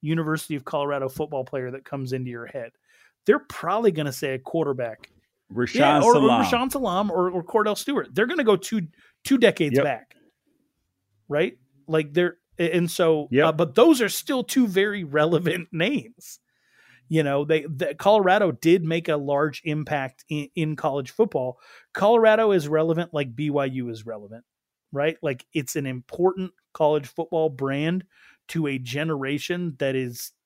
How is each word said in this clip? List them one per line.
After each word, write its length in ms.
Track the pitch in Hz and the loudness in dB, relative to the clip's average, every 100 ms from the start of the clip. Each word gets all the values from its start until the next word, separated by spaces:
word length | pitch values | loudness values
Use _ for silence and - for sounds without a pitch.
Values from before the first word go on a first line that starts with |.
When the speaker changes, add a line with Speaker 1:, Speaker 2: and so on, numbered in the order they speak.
Speaker 1:
University 540 | 151 165 156 156 - 147 | -4 -2 -2 -4 -4 -8
of 100 | - | -6
Colorado 420 | 151 143 143 135 | -4 -2 -2 -4
football 380 | 131 151 143 127 | -6 -6 -6 -6
player 260 | 139 127 | -6 -8
that 140 | 131 - | -10 -10
comes 260 | 139 131 | -8 -6
into 200 | 131 127 | -6 -6
your 160 | 120 117 | -10 -12
head," 240 | 135 117 _ _ _ _ _ - | -12 -14 _ _ _ _ _ 2
they're 140 | 214 | 2
probably 520 | - - 165 208 233 | 0 -8 -4 0 2
gonna 200 | 156 147 | 0 -4
say 220 | 127 147 | -4 -6
a 60 | 131 | -6
quarterback. 720 | - 165 143 131 117 107 - _ _ _ - | -4 -2 -2 -4 -6 -10 -20 _ _ _ -8
Speaker 2:
Rashawn 220 | 107 123 240 | -4 -2 2
Speaker 1:
Yeah, 240 | 143 147 | 4 6
or, 40 | |
or 100 | - 147 | 6 6
Speaker 2:
Salam. 280 | 135 117 | 6 4
Speaker 1:
Rashawn 280 | 104 - 262 | 2 0 -2
Salam 400 | 277 233 180 208 | -4 -2 -2 0
or, 180 | 180 180 | 0 -2
or 140 | 180 | -2
Cordell 340 | 170 220 214 202 | -2 0 0 -2
Stewart. 360 | - 277 135 | -4 -4 -2
They're 120 | 131 240 | -2 -2
gonna 180 | 349 | 0
go 120 | 220 196 | 2 2
two, 320 | - 220 165 _ _ _ | 0 -6 -6 _ _ _
two 140 | - 269 | 0 4
decades 380 | 226 - 151 127 | 4 4 0 0
Speaker 2:
Yep. 80 | |
Speaker 1:
back. 320 | 143 113 - _ _ _ _ _ _ _ _ _ _ _ - | 0 -4 -10 _ _ _ _ _ _ _ _ _ _ _ -4
Right? 320 | 143 185 - _ _ - | -2 -2 -4 _ _ -2
Like, 260 | 156 147 | -2 0
they're, 240 | 156 175 - _ - | 0 0 -2 _ -2
a-, 180 | 170 175 | 0 0
and 140 | 170 | 0
so, 380 | - 170 160 147 | 2 2 2 2
Speaker 2:
Yep. 160 | 123 160 | 2 2
Speaker 1:
uh, 60 | |
but 240 | 156 170 - | 2 2 6
those 260 | 311 269 | 6 6
are 80 | 208 | 2
still 340 | - - 269 | -4 -4 -4
two 220 | - 269 233 | 0 2 2
very 380 | 185 208 202 | 2 0 -2
relevant 640 | 160 147 156 165 170 175 170 | -2 2 2 2 0 -4 -4
<laughs> 20 | |
names. 680 | 160 190 277 113 - - - _ _ _ _ _ _ - | -2 -2 -2 -6 -18 -20 -20 _ _ _ _ _ _ -2
You 120 | 160 | 0
know, 200 | 143 139 | 2 0
they, 200 | 147 160 | 2 0
the, 320 | 147 139 160 151 | -2 -6 -6 0
Colorado 560 | 196 214 180 202 190 | 4 4 4 4 2
did 320 | 127 160 185 | 2 4 4
make 260 | 160 170 165 | 2 -4 -2
a 80 | 151 | -2
large 460 | 139 143 151 127 160 | 0 0 0 -4 -6
impact 580 | 151 151 147 131 - - | -6 -4 -4 -6 -10 -8
in, 200 | 151 143 - | -8 -6 -4
in 200 | 156 147 | -4 -2
college 340 | 151 143 131 | -4 -4 -4
football. 480 | - 220 147 127 - - - _ | -2 0 -2 -6 -8 -16 -20 _
Colorado 600 | - 202 233 220 214 220 | 0 4 6 6 6 4
is 160 | 190 147 | 2 2
relevant 480 | 156 165 165 170 151 | 0 2 0 -2 -4
like 200 | 135 113 | -4 -4
B 140 | 151 | -2
Y 160 | 143 139 | 0 -2
U 240 | 131 120 | -4 -8
is 160 | 110 110 | -10 -12
relevant, 400 | 110 101 117 _ _ _ _ _ | -14 -14 -20 _ _ _ _ _
right? 260 | 139 151 160 | -2 -2 -2
Like, 240 | 156 127 _ | -4 -6 _
it's 240 | 160 131 156 | -6 -4 -6
an 120 | 139 | -6
important 640 | 127 - - 180 185 185 _ _ | -8 -10 0 0 0 -8 _ _
college 360 | - 156 151 131 | 0 0 0 -4
football 420 | - 165 165 160 | -10 -4 -2 -2
brand 560 | 131 135 139 156 185 - _ _ _ - | -2 -4 -2 -2 -2 -6 _ _ _ -10
to 180 | 165 147 | -4 -4
a 100 | 135 | -4
generation 960 | 123 139 160 147 135 147 - 180 175 131 | -6 -6 -4 -4 -4 -6 -4 -6 -6 -4
that 160 | 135 131 | -2 -2
is 380 | 127 120 - _ | -4 -10 -16 _